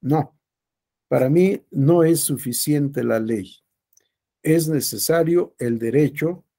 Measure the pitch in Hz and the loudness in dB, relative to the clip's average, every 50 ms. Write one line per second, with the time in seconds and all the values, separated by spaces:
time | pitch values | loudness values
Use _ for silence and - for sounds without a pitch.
0 | - 127 151 160 - - _ _ _ _ _ _ _ _ _ _ _ _ _ _ | -4 -2 0 0 -2 -4 _ _ _ _ _ _ _ _ _ _ _ _ _ _
1 | _ - 135 131 131 131 151 175 180 190 202 - - _ - 143 135 147 175 175 | _ -2 0 0 2 2 4 4 4 2 0 -2 -8 _ -4 0 2 4 4 4
2 | 160 160 165 160 - - 143 120 - 143 139 - - 151 147 147 143 139 139 127 | 4 4 2 0 0 -4 -4 -6 -6 -6 -6 -4 -2 -2 0 0 -2 -2 -4 -4
3 | 120 117 113 113 113 113 117 104 92 - - _ _ _ _ _ _ _ _ _ | -2 -2 -2 -2 -2 -2 -4 -6 -6 -10 -16 _ _ _ _ _ _ _ _ _
4 | _ _ _ _ _ _ _ _ - 156 160 170 156 156 156 135 117 - 113 107 | _ _ _ _ _ _ _ _ 0 0 2 2 2 0 -2 -2 -4 -4 -6 -4
5 | - - 160 165 165 165 170 175 175 - _ - 127 120 117 110 117 117 117 143 | -2 0 0 0 2 2 0 0 0 -2 _ -6 -4 -4 -4 -2 -2 0 2 2
6 | 151 135 147 - 151 165 180 180 _ _ _ | 2 0 0 -2 -4 -4 -4 -6 _ _ _